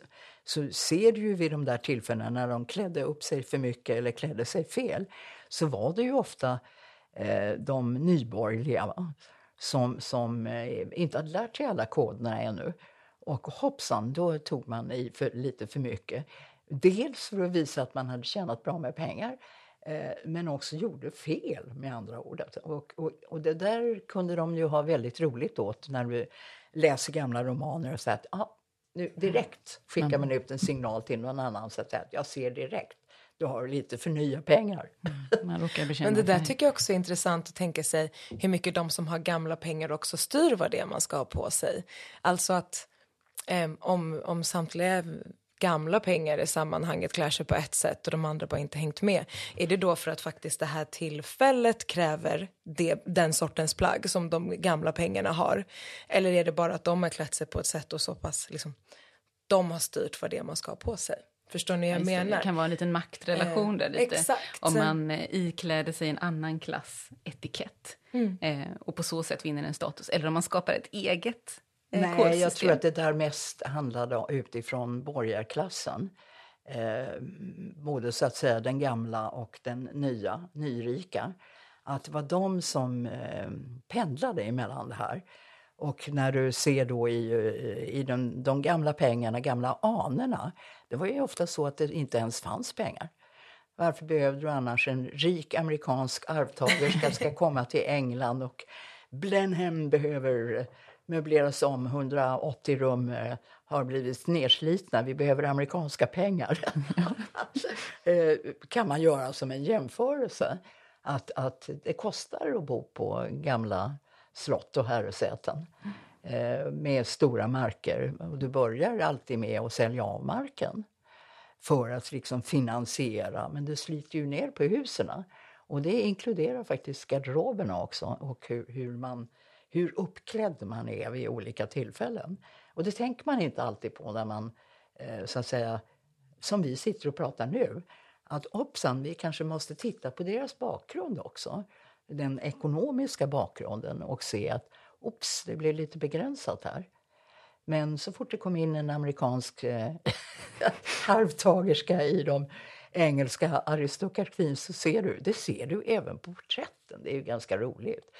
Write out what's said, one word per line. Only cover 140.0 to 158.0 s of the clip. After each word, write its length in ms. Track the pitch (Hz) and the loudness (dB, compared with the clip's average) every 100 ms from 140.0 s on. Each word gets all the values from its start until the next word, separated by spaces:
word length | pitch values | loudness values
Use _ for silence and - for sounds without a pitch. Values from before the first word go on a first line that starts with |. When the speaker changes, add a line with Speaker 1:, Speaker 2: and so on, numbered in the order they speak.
| 131 | -6
Speaker 1:
på 120 | - | -6
deras 360 | 180 226 269 - | -4 -2 -4 -6
bakgrund 600 | 247 - - 330 349 165 | -4 -4 -8 -8 -6 -6
också. 440 | - - - 190 190 _ - _ - | -8 -10 -8 -8 -8 _ -20 _ -10
Den 320 | 147 139 135 | -4 -2 -2
ekonomiska 880 | 147 - 151 151 - 254 277 - 139 | -4 -2 0 2 2 0 -2 0 0
bakgrunden 720 | 139 90 - - 107 - - | 2 0 -4 -6 -6 -6 -6
och 220 | 80 127 | -6 -6
se 260 | - 104 113 | -4 -2 -2
att, 200 | 120 - - - _ | -2 -6 -20 -20 _
"Ops, 420 | - 226 - - 175 | -12 -8 -6 -4 -6
det 100 | 165 | -2
blir 180 | 156 | 0
lite 240 | 156 151 160 | 0 -4 -4
begränsat 640 | 143 160 262 277 - - | -4 -2 -4 -4 -6 -6
här." 260 | - - 185 _ _ _ _ - - _ - | -6 -8 -10 _ _ _ _ -20 -20 _ -2
Men 320 | 156 151 151 | 0 0 -2
så 140 | - | -6
fort 200 | - 247 | -8 -6
det 60 | 214 | -4
kom 180 | 185 170 | -2 0
in 200 | 160 156 | 2 0
en 140 | 147 | 0
amerikansk, 760 | 147 143 139 127 127 - - | 0 -2 0 0 0 -4 -4
eh, 280 | 123 120 113 160 - - - - - | -2 -2 -2 -4 -4 -4 -8 -16 -16
<laughs> 580 | - - - - - - | 0 0 0 -4 -2 4
arvtagerska 960 | 214 202 - 196 180 180 147 - 175 | 6 6 6 6 6 6 2 2 2
i 200 | 147 180 | 4 4
de 260 | 147 139 143 - - - - | 4 0 0 -8 -18 -20 -6
engelska 640 | 180 156 139 131 - 165 143 - | 4 4 6 2 2 2 2 2
aristokratin 920 | 151 143 - 196 202 190 - 156 139 | 2 0 -2 -4 -2 -2 0 0 0
så 180 | - | -4
ser 280 | 175 160 156 | -2 2 2
du, 180 | 147 - | 2 0
det 120 | 135 | -2
ser 320 | 214 - - 120 | -2 -2 -4 -4
du 160 | 202 | -4
även 360 | - 220 - - | 0 0 -2 -8
på 140 | - | -12
porträtten. 680 | 175 - - - - - - | -16 -6 -6 -6 -14 -20 -12
Det 80 | 67 | -6
är 40 | 135 | -6
ju 60 | |
ganska 340 | - 120 - 95 | -4 -6 -2 -2
roligt. 540 | 123 - - - | -2 -4 -6 -6